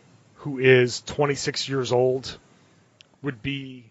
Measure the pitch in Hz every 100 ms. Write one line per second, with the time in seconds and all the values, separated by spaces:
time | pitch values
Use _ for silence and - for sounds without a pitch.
0 | _ _ _ - 151 131 131 127 123 -
1 | - - 143 139 - 135 - 135 120 123
2 | 127 131 127 - _ _ _ _ _ _
3 | - _ 143 123 139 139 135 127 117